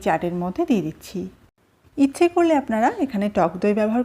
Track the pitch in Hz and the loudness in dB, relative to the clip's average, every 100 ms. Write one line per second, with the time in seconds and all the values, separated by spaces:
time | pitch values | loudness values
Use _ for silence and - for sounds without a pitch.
0 | 196 160 175 175 180 185 339 214 156 - | 0 -2 -2 -4 -4 -2 0 0 -2 -8
1 | - 180 185 - _ _ _ _ _ - | -12 -10 -10 -14 _ _ _ _ _ 0
2 | 269 - 349 349 339 294 - 220 247 466 | 0 2 2 4 2 2 0 0 0 0
3 | 269 202 208 208 170 180 208 208 214 240 | -4 -2 -2 0 0 0 0 2 0 0